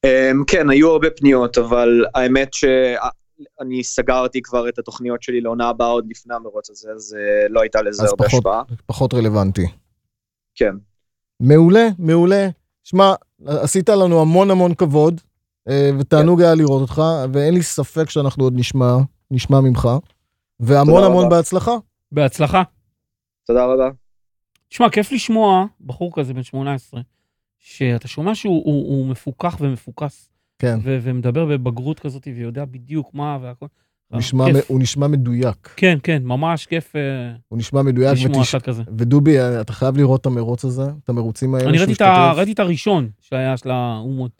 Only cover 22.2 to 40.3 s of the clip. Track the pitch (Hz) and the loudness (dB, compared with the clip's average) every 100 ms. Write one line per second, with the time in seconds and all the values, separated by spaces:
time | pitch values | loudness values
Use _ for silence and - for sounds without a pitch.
22.2 | 139 - 151 185 185 _ _ _ _ _ | -2 0 0 0 -2 _ _ _ _ _
23.2 | _ _ _ 120 123 131 131 135 _ _ | _ _ _ 0 2 0 -2 -4 _ _
24.2 | _ _ _ _ _ - 233 - 208 262 | _ _ _ _ _ 0 0 0 -2 -4
25.2 | - 220 214 185 196 _ 139 127 175 165 | -2 0 2 2 0 _ -16 -10 -8 -6
26.2 | 131 127 123 135 139 135 _ 123 123 _ | -6 -6 -10 -8 -6 -8 _ -16 -16 _
27.2 | _ _ _ _ _ - 131 117 120 - | _ _ _ _ _ -6 -2 -2 -6 -8
28.2 | 165 214 214 170 - 147 - 139 131 127 | -6 -4 -2 -2 0 -2 -2 -4 -4 -6
29.2 | - - 175 160 143 123 - 120 147 - | -10 -8 -8 -4 -6 -6 -12 -12 -12 -12
30.2 | _ _ _ _ 123 113 110 131 120 127 | _ _ _ _ -2 -2 -2 -4 -4 -4
31.2 | 123 123 160 143 127 120 127 156 147 135 | -2 -2 -2 -2 -4 -6 -8 -8 -10 -14
32.2 | 135 123 117 120 143 127 123 156 139 135 | -16 -12 -10 -10 -12 -14 -10 -8 -8 -10
33.2 | 147 143 127 120 147 _ _ _ _ 117 | -8 -8 -12 -16 -20 _ _ _ _ -6
34.2 | 117 131 131 135 - 131 127 139 143 147 | -2 0 2 2 2 0 -2 -2 0 0
35.2 | 123 120 127 101 - - 185 165 151 156 | 0 0 -2 -4 -14 -2 0 0 0 -4
36.2 | 127 127 160 165 - 165 160 156 139 135 | -2 -4 -2 -4 -4 -8 -6 -8 -6 -6
37.2 | 120 117 _ 113 110 139 139 123 131 135 | -10 -14 _ -8 -4 -2 0 2 2 2
38.2 | 127 139 127 135 123 117 113 110 120 143 | 2 2 0 -2 -6 -8 -8 -4 2 4
39.2 | 143 143 123 120 107 113 131 135 139 131 | 4 4 2 -2 -6 -4 -2 2 2 2
40.2 | 135 | 0